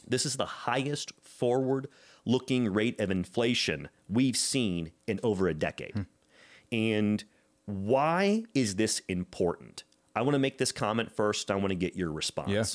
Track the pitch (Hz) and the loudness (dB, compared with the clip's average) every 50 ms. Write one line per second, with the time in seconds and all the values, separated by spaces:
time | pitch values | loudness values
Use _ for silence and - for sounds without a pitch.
0 | - - 123 127 - 147 123 131 107 - - - - - 120 135 131 143 147 147 | -4 -2 -2 -2 0 -2 -2 -2 -4 -4 -6 -6 -2 0 0 0 0 0 -2 -4
1 | - - - _ - - - - 127 120 123 131 131 131 135 135 135 - - - | -6 -10 -14 _ -20 -20 -6 -2 0 2 2 2 2 2 0 -2 -2 -6 -12 -20
2 | - - - - _ 110 123 127 - - 131 127 123 104 92 107 107 123 120 - | -20 -20 -20 -6 _ 0 0 2 2 0 0 2 2 2 2 2 2 2 2 0
3 | 107 92 95 92 87 - - 120 117 120 120 - - - 80 71 71 - - _ | 0 0 0 0 -2 -2 0 0 2 2 2 2 0 0 -2 -4 -6 -12 -16 _
4 | _ - 98 120 135 131 117 - - - - 135 120 101 87 87 82 80 - _ | _ -2 0 2 2 2 2 0 -2 0 0 0 0 0 0 -2 -4 -6 -10 _
5 | _ - 110 98 - 113 104 92 95 87 80 76 87 80 - - 69 - - 104 | _ -4 -4 -2 0 0 0 2 2 0 0 0 -2 -4 -4 -6 -10 -8 -6 -6
6 | 95 - _ _ _ _ _ - - - - - - _ 120 113 110 113 107 107 | -8 -8 _ _ _ _ _ -20 -20 -20 -20 -20 -8 _ -2 0 2 2 2 2
7 | 107 104 107 104 - - _ _ _ _ _ _ _ - 104 95 98 104 127 135 | 4 2 2 0 -2 -8 _ _ _ _ _ _ _ -8 -6 -4 0 2 2 4
8 | 143 160 165 180 196 196 208 226 226 - - 135 127 104 95 95 110 107 - - | 4 2 2 2 2 2 2 0 -2 -2 0 0 0 2 2 2 0 0 0 -2
9 | - - 92 90 90 - - - 92 85 - - 62 57 - - - _ _ _ | -4 -4 -4 -4 -4 -4 -2 0 0 0 0 -2 -8 -18 -20 -20 -20 _ _ _
10 | _ _ - 110 117 139 143 139 135 135 135 - 131 - - - 127 104 110 117 | _ _ -4 -2 0 2 2 2 2 0 0 -2 -2 -2 -2 -2 -2 0 0 0
11 | 113 110 - - 107 104 104 - - - 101 98 98 95 95 87 90 87 - 92 | -2 -2 -2 0 0 0 0 0 -2 -2 0 0 0 0 0 0 -2 -2 -2 -2
12 | 90 80 76 78 - - - 78 69 76 98 107 117 - | -4 -2 -2 -4 -4 -6 -6 -4 -4 0 0 0 0 0